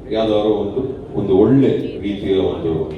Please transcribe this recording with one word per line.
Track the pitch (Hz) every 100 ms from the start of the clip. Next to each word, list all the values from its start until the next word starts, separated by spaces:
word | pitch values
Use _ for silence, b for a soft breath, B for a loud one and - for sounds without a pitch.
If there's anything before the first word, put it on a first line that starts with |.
| 101
ಯಾವ್ದಾದ್ರು | 107 110 104 107
ಒಂದು, | 104 101 - - - - 104
ಒಂದು | 98 95
ಒಳ್ಳೆ | 113 135 117 - - -
ರೀತಿಯ | 101 101 98 92
ಒಂದು, | - - 82 78 78